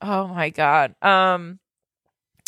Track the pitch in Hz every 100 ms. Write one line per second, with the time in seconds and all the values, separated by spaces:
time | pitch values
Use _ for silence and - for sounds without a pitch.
0 | 196 196 190 175 151 160 147 151 131 -
1 | 196 190 190 180 170 190 _ _ _ _
2 | _ _ _ _